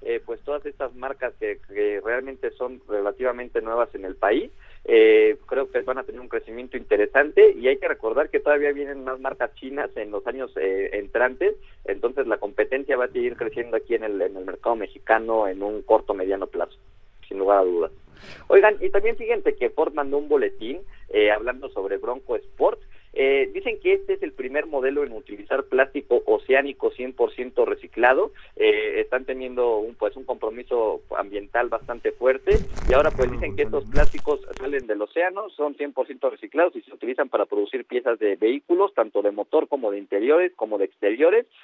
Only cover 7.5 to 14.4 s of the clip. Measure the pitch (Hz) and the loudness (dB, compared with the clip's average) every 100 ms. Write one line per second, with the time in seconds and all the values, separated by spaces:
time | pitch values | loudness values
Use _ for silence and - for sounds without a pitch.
7.5 | - 127 135 170 - 110 120 156 143 143 | 6 0 0 -2 -4 -2 -2 0 0 2
8.5 | 147 147 143 139 135 131 131 131 131 120 | 2 2 -2 -6 -8 -10 -8 -8 -6 -8
9.5 | - 131 139 104 104 104 101 120 131 127 | -8 -12 -8 -8 -8 -8 -8 -8 -8 -8
10.5 | 98 95 95 98 104 101 117 127 127 196 | -4 -4 -2 -4 -6 -4 -2 -2 0 -2
11.5 | - - - - 98 117 131 120 104 101 | -2 -12 -12 -8 -4 -4 -2 -2 -2 -4
12.5 | 101 107 131 143 131 123 123 120 117 113 | -2 -2 -2 -2 -2 -2 -2 -4 -4 -8
13.5 | 113 120 113 - - 110 98 92 98 | -6 -4 -4 -2 -4 -2 -2 -4 -4